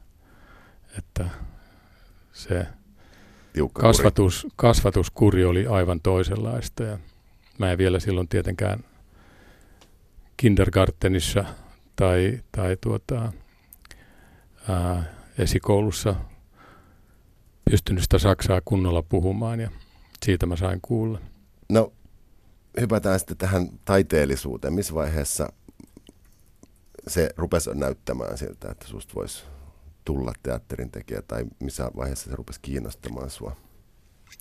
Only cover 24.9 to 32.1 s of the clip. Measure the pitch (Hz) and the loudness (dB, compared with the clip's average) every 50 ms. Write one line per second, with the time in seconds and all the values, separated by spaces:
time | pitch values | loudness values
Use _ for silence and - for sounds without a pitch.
24.9 | 80 78 73 78 80 78 69 - - - 80 - - _ _ - - - - - | -4 -4 -4 -2 -2 -4 -4 -4 -4 -4 -6 -6 -8 _ _ -20 -20 -20 -20 -20
25.9 | _ - - - - _ - - _ _ _ _ _ _ - _ _ _ _ _ | _ -20 -20 -20 -20 _ -20 -20 _ _ _ _ _ _ -20 _ _ _ _ _
26.9 | - - - - - 87 80 - - - 85 87 - 85 76 55 58 71 69 67 | -20 -20 -14 -4 -2 0 0 0 -2 -4 -4 -2 -2 -2 -2 -4 -4 -4 -4 -4
27.9 | 64 - _ - 62 62 57 50 53 58 - 50 - - - 50 - - - - | -4 -6 _ -8 -6 -6 -6 -8 -8 -10 -10 -12 -12 -12 -14 -14 -14 -14 -16 -16
28.9 | 53 - - - - 50 50 - - - - - - - - - - - - - | -16 -16 -16 -12 -10 -10 -10 -10 -12 -16 -18 -20 -20 -20 -20 -20 -20 -20 -20 -20
29.9 | - _ _ - 73 67 64 58 60 - - - 60 60 - - - - 62 58 | -20 _ _ -6 -4 -4 -4 -6 -8 -8 -8 -8 -8 -8 -8 -10 -10 -10 -10 -10
30.9 | - 57 - - 55 50 - - 55 57 60 55 - - 67 67 - - 62 60 | -12 -14 -12 -10 -10 -10 -10 -8 -8 -8 -8 -8 -10 -12 -12 -10 -8 -8 -8 -8
31.9 | - - 64 69 | -8 -8 -8 -8